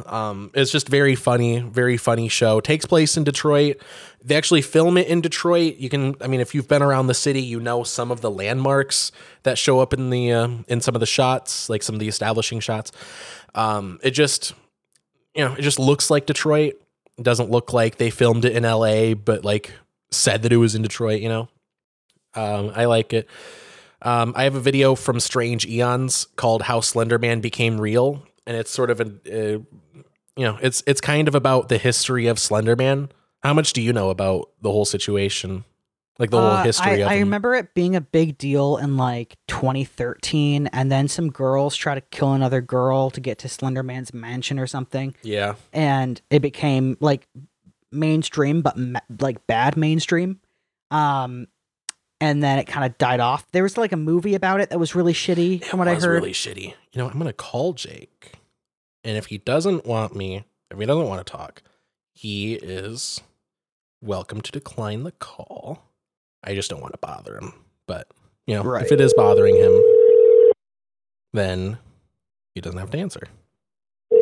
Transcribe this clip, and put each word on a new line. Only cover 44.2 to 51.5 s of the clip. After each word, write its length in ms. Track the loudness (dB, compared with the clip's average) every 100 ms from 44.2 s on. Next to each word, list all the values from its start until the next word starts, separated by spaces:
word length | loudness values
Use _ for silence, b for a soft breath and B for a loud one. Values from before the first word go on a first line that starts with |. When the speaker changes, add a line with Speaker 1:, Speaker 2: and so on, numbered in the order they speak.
| -10 -8 -6 -4
Speaker 2:
or 80 | -4
something. 480 | -6 -8 -6 -6 -10
Speaker 1:
Yeah. 340 | -6 -2 -2 -6 _
Speaker 2:
And 480 | -2 2 2 0 -6 _
it 100 | 2
became, 560 | 2 -2 0 2 0 0
like, 280 | 0 0 -4 -20 -20 _ _ _ _
mainstream, 720 | -4 0 0 0 0 0 2
but 140 | 0 -2
ma-, 220 | -6 -8 -10 -4
like, 260 | -4 -4 -4
bad 300 | 0 0 0
mainstream. 640 | 0 0 0 -2 -2 -8 _ _ _ _ _
Um, 560 | 0 0 0 -4 -10 -16